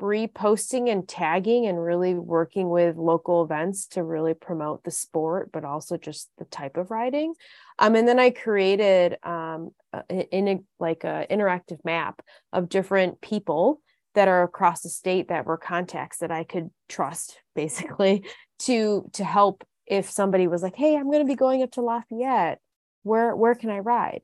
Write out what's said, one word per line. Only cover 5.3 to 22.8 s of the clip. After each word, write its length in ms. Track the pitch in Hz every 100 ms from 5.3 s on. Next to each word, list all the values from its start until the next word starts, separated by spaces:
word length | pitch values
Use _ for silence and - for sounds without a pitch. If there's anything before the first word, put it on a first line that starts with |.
| 180 -
but 120 | 160
also 340 | 151 147 - 170
just 340 | - 151 - _
the 60 | 165
type 320 | - 139 160
of 120 | 185
riding. 460 | 226 247 285 320 330 - - - -
Um, 160 | 214 226
and 120 | 240
then 100 | 247
I 120 | 254
created, 880 | 247 226 202 190 202 202 185 175 -
um, 480 | 170 170 160 160 165 - _
a, 80 | - - 185 - 190
in 120 | 202
a, 120 | 190 - _
like, 240 | 170 160
a 240 | 160 156 -
interactive 540 | 208 202 180 - 160 170
map 380 | 165 151 - - _ _
of 160 | 185 175
different 540 | 190 185 196 180 -
people 600 | - 214 - 156 214 302 _ _ _ 208
that 120 | 190
are 160 | 180
across 380 | 180 - 185 170
the 80 | 175
state 380 | - 185 185 -
that 180 | 165 143
were 120 | 165
contacts 600 | - 175 175 160 147 -
that 120 | 165
I 120 | 165
could 280 | 165 180 165 - _
trust, 520 | - 143 170 - - _
<laughs> 80 | 156
basically, 680 | 151 - - - 190 196 196 - _ _
to, 480 | - 233 214 208 -
to 100 | -
help 400 | 180 202 202 190 - _ -
if 240 | 196 185
somebody 380 | - 196 185 180
was 160 | 170
like, 120 | 185 226
"Hey, 220 | 302 302
I'm 140 | 277
gonna 140 | 302 277
be 100 | 247
going 260 | 262 262
up 80 | 254
to 80 | 254
Lafayette. 800 | 240 233 - 226 262 233 165 - _ _